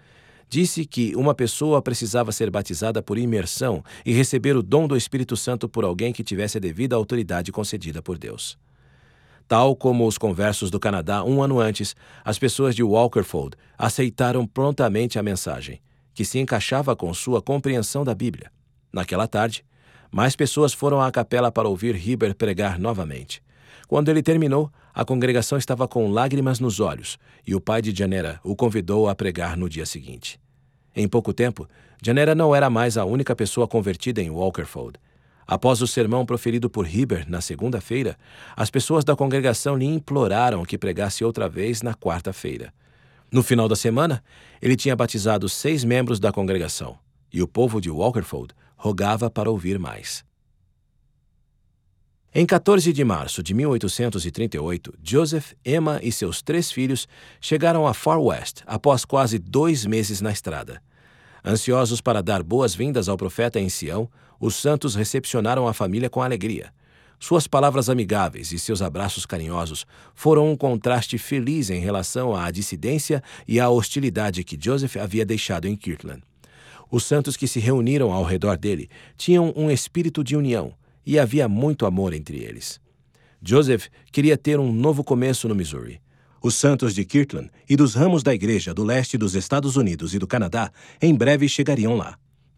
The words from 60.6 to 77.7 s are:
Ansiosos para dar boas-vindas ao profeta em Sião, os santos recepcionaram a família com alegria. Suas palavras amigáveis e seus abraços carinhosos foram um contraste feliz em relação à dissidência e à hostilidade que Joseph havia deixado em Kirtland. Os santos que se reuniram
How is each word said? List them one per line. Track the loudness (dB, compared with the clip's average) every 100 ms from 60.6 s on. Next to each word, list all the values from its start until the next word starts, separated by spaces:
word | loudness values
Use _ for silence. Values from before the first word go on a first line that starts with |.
| -10 -16 _ _ _ _ -20 -10
Ansiosos | -2 -2 2 2 2 0
para | 0 0
dar | 0 -2
boas-vindas | 0 0 0 0 -2 -2 -2
ao | -2
profeta | -4 -2 -2 0
em | -2
Sião, | -4 -6 -6 -6 _ _ -6
os | -4 0
santos | 0 0 0
recepcionaram | -2 -2 -4 -2 -2 0 0 0
a |
família | -2 -2 -2 -2
com | -2
alegria. | -2 -2 -4 -6 -10 _ _ _ _ -10
Suas | 0 2 4
palavras | 4 4 4 2
amigáveis | 0 0 0 0 -4 -8
e | -6
seus | -4 -2
abraços | -2 -4 -6 -6 -6
carinhosos | -6 -4 -4 -6 -8 -14 -18 -20
foram | -2 4 6 4
um | 2
contraste | 0 0 0 0 -2 -6
feliz | -4 -4 -2 -2 -2
em | -2
relação | -2 -2 -4 -4 -2 -2
à | -4
dissidência | -6 -6 -6 -2 -2 0 -4 -4 -14 -2
e | 2
à | 4
hostilidade | 4 2 -2 -2 -2 -4 -4
que | -8 -6
Joseph | -2 0 -2 -4
havia | -4 -2 -2
deixado | -2 -2 -4 -4
em | -4
Kirtland. | -6 -8 -10 -14 -18 _ _ -20 -20 -20 -4
Os | -2
santos | 2 0 0 -2
que | -4
se | 0
reuniram | 2